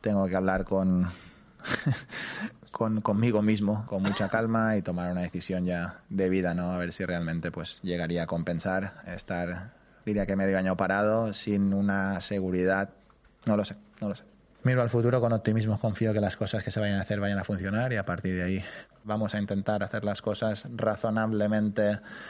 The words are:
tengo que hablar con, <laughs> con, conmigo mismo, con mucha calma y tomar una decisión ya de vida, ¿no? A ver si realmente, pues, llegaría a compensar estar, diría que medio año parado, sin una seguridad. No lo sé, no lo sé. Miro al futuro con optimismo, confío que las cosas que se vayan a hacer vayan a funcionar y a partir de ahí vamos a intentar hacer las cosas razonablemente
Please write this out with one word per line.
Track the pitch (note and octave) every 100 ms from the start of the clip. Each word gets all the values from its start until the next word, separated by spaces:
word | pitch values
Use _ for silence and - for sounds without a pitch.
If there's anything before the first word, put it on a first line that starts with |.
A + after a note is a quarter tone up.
tengo | A2 G2+ F#2+
que | F#2
hablar | F#2+ F#2
con, | F#2 F#2+ F#2 F2+ F2+ F2 - - - -
<laughs> | - - - - - - - - G#3+ - -
con, | - A2+ A2
conmigo | G#2+ G#2 A#2+ G#2+
mismo, | G#2 G#2+ G2+ G#2+ -
con | F#2+
mucha | G2 G2+ G2
calma | A2 A2+ A2+ A2 G#2+
y |
tomar | F2+ F2 F2+
una | F2+
decisión | F2 F2+ - F#2
ya | F2+ F2 F2 - -
de | G2 F#2
vida, | F#2 F2+
¿no? | F2 F2
A | F2+
ver | F2
si | -
realmente, | F2+ F2 E2 E2 E2+
pues, | D#2+ E2 -
llegaría | F#2 F2 E2 E2+
a | E2
compensar | E2+ E2 E2+ F#2+ F#2 G2 - -
estar, | F2 - F2 F2+ F2 G2+ - - -
diría | - G#2 G2
que | G2
medio | G2 F#2+
año | F#2+ F2+
parado, | F#2+ G2 G#2 A2 A2+
sin | G2+ - G2+ G2+
una | G2 G2+ G2 G2 F#2+
seguridad. | - G2+ F#2 F2+ F#2 F#2+ G2 - _ _ _ _ -
No | G#2
lo |
sé, | G2+ - - -
no | G#2+
lo |
sé. | G2+ - - _ _
Miro | C3 B2+
al | A#2
futuro | A#2+ A#2 B2+
con | A#2
optimismo, | A2 A2 A2 A2 G#2
confío | A#2 G2+ A2+
que | G#2+
las | G2+ -
cosas | G#2 A2
que | F#2+
se | A2
vayan | G#2 G2
a |
hacer | F#2+ G#2
vayan | G2+ G2+
a |
funcionar | F#2 G2 F#2+ G#2+ B2+
y | A2+
a | F#2+
partir | F2 F#2 F#2
de |
ahí | F2+ F#2+ F#2 - - _
vamos | G#2+ G#2+ G#2+
a | G#2+
intentar | G2+ G2+ G2 G#2
hacer | G2 A2
las | G2+ G2
cosas | - G2+ A2+ G#2 -
razonablemente | A#2 A2 G#2+ A2+ A2 A2 G#2+ G#2 G#2+ G#2+ G2+ G#2 G2+ - - -